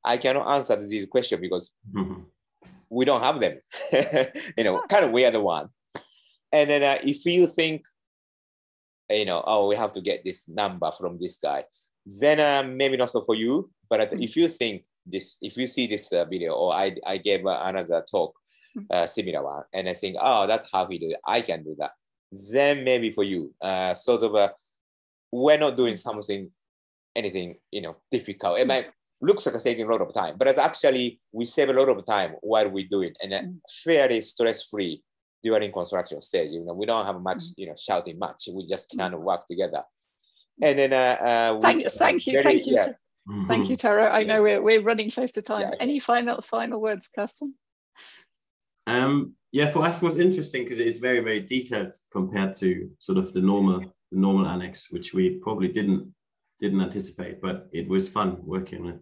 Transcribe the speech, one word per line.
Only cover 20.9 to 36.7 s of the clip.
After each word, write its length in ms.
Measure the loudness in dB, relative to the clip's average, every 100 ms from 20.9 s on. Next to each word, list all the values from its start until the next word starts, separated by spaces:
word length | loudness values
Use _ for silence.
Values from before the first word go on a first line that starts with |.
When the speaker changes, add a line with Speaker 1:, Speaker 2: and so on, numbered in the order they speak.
| -4
Speaker 1:
do 100 | -6
it. 100 | -6 -2 -2
I 40 |
can 220 | -2 -8
do 120 | -8 -10
that." 100 | -10 -10 _ _ _ -18 -4
Then 300 | 0 2 2
maybe 260 | 2 0 0
for 120 | -2
you, 180 | -2 -2 -6 _ -4
uh, 240 | -2 -2 -2
sort 260 | 0 2
of, 80 | 2 2
uh, 160 | 2 0 _ _ _ _ _ _ _
we're 260 | 0 4 4 4
not 100 | 2
doing 140 | 0 0
Speaker 3:
Mm. 100 | -6
Speaker 1:
something, 440 | -8 -6 -8 -8 _ _ _ _ _ _ -4
anything, 340 | -4 -4 -6 -10 _ -10
you 60 |
know, 140 | -10 -14 _ -4
difficult. 440 | -4 -4 -2 2
It 60 | 2
Speaker 3:
Mm. 80 |
Speaker 1:
might 140 | 0 -2 _ _ _
looks 240 | 2 2 2
like 100 | -2
it's 100 | -2
taking 200 | -2 0
a 60 |
lot 80 | 0 0
of 80 |
time, 240 | -4 -4 0
but 100 | 2
it's 120 | 4 2
actually, 500 | 2 2 2 -2 -6 _
we 100 | -8
save 240 | -4 0 2
a 40 |
lot 160 | 4 4
of 160 | 2 0
time 260 | 0 0 -6 0
while 180 | 2 2
we 120 | -2 -2 -2
do 60 |
it, 160 | -2 -6
and, 120 | -6
uh, 80 | -6
Speaker 3:
Mm. 180 | -6 -12 -18 -10
Speaker 1:
fairly 380 | 2 4 4 2
stress-free 840 | -2 -2 0 0 -6 -4 -4 -6 _ _ _ _
during 260 | 0 0 0
construction 480 | -4 -4 -4 -4 -10
stage. 300 | -4 -2 -2
You 120 | -6
know, 100 | -10